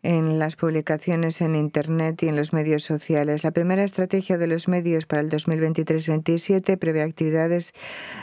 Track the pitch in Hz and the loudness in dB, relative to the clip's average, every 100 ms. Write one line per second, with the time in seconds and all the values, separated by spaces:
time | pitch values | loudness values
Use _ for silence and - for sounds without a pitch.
0 | - 170 160 160 156 156 165 160 156 156 | 2 2 2 0 -2 -2 0 0 0 -2
1 | - 170 165 165 165 156 151 151 151 160 | 0 0 0 0 0 2 0 0 0 0
2 | 160 165 165 151 151 165 156 151 - 151 | 0 0 0 0 0 0 2 0 0 -4
3 | - 156 147 151 160 160 170 190 196 190 | 0 0 2 0 0 0 0 2 0 0
4 | 185 196 190 180 170 165 170 180 170 160 | 0 0 0 0 0 0 0 0 2 0
5 | 160 151 151 151 156 160 160 160 160 160 | 0 -2 0 -2 0 0 0 0 0 0
6 | 160 156 160 170 - 196 185 190 165 156 | 0 -2 2 0 2 0 2 0 2 0
7 | 156 160 160 160 165 175 170 - - - | -2 0 0 2 2 0 -2 -14 -16 -14
8 | - - | -14 -14